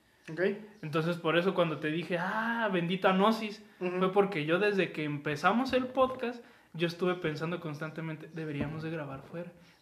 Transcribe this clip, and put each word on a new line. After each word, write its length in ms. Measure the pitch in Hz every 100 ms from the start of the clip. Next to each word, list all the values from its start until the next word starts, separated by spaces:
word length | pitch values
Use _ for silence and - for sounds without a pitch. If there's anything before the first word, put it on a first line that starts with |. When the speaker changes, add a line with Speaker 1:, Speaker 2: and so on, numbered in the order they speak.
| _ _ -
Speaker 1:
Ok. 80 | 160 196 208 - -
Speaker 2:
Entonces, 340 | 156 160 165 165
por 220 | 165 165
eso 160 | 185
cuando 240 | 185 170 147
te 100 | 151
dije, 260 | 160 165 170
"Ah, 500 | 185 220 226 233 220
bendita 400 | 185 170 190 190
gnosis", 500 | 190 208 226 214 - - -
Speaker 1:
Ujú. 200 | 180 180
Speaker 2:
fue 120 | 185
porque 320 | 196 190 160
yo 140 | 151 175
desde 320 | 208 196 170
que 140 | -
empezamos 680 | 151 147 151 147 180 233 262
el 140 | 254 254
podcast, 580 | 269 254 - 233 247 - - _
yo 160 | 160 170
estuve 260 | 170 185
pensando 460 | 175 160 147 160 175
constantemente, 680 | 170 147 156 156 160 151 -
"Deberíamos 480 | 165 156 143 147 160
de 80 | 160
grabar 320 | 165 139 135
fuera, 300 | - 170 175 - - _